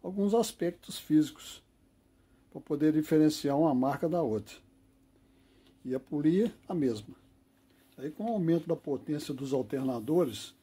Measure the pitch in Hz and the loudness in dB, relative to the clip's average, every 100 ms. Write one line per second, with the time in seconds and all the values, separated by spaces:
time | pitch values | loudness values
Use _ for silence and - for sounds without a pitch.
0 | - 196 202 220 214 - 175 175 - - | -8 -2 0 2 0 -2 -4 -4 -10 -12
1 | - 151 151 - - - _ _ _ _ | 2 4 4 -2 -18 -20 _ _ _ _
2 | _ _ _ _ _ 147 - 147 156 156 | _ _ _ _ _ -16 -6 0 2 2
3 | 151 156 156 151 143 139 165 131 131 143 | 4 4 6 4 0 2 4 4 2 0
4 | 170 170 143 107 - - _ _ _ _ | -2 0 0 -2 -6 -16 _ _ _ _
5 | _ _ _ _ _ _ _ _ 127 131 | _ _ _ _ _ _ _ _ -8 -8
6 | - 151 151 180 226 - - 185 135 110 | -6 -2 2 2 0 -4 -6 -2 -2 -2
7 | - - _ _ _ _ _ _ _ - | -8 -20 _ _ _ _ _ _ _ -12
8 | 135 - 220 220 165 170 160 165 - 131 | -12 -6 -4 -2 2 2 0 -4 -4 -6
9 | - 147 147 131 139 135 123 135 131 120 | -4 -6 -6 -8 -4 -4 -2 -4 -4 -4
10 | 110 160 151 107 - - | -2 0 0 -4 -14 -20